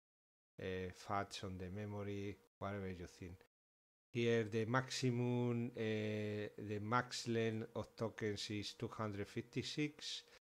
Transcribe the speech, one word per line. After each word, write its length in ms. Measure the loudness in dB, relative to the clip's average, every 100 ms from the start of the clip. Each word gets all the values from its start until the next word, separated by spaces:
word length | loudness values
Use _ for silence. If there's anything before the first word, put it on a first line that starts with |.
| _ _ _ _ _ -8
uh, 300 | -4 -2 -4
facts 520 | -8 0 0 0 -4 -6
on 120 | -6
the 120 | -6
memory, 680 | -6 -4 -4 -4 -4 -4 -8 _ -8
whatever 300 | -4 -2 -4
you 180 | -6 -8
think. 300 | -10 -12 -12 -18 _ _ _ _ _ _
Here 320 | 2 6 6
the 220 | 4 2 4
maximum, 1040 | 4 2 2 4 4 4 4 4 2 0 0
uh, 40 |
the 1000 | 0 2 2 0 0 -2 -4 -4 -4 -2
max 480 | 4 2 2 -2 0
length 400 | 2 2 0 -4 -4
of 180 | -6 -2
tokens 540 | -2 0 0 0 -2
is 240 | -2 -4
two 160 | -4 -6
hundred 360 | -2 -2 -2 -4
fifty-six, 960 | -4 -4 -4 -2 0 -2 -2 -6 -6 -8 -20 _